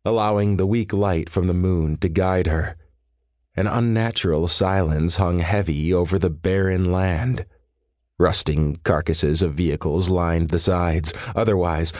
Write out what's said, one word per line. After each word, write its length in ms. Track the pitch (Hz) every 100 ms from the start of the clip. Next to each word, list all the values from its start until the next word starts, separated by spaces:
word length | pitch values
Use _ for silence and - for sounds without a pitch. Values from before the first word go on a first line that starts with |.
| 107
allowing 500 | 113 107 104 101 95
the 100 | 98
weak 280 | 117 107
light 360 | 101 101 82 -
from 180 | 95 90
the 60 |
moon 440 | 90 92 87 78 78
to 100 | 82
guide 400 | 82 92 92 80
her. 300 | 80 80 - _ _ _ _ _ _ _ 92
An 100 | 101
unnatural 800 | 120 117 113 113 - 92 78 87
silence 680 | - 95 95 80 76 85 98
hung 220 | 87 87
heavy 540 | 82 104 98 73 80
over 240 | 90 87 95
the 120 | 90
barren 640 | 80 87 98 95 92 90
land. 520 | 92 95 82 123 113 - _ _ _ _ _ _ -
Rusting 600 | 85 - 78 73 73 78 -
carcasses 560 | 80 82 80 73 82
of 140 | 87 73
vehicles 540 | 85 76 78 82 90
lined 400 | 90 85 85 82
the 80 | 85
sides. 560 | 98 90 87 80 78 - - 107
Otherwise, 560 | 113 95 87 80 82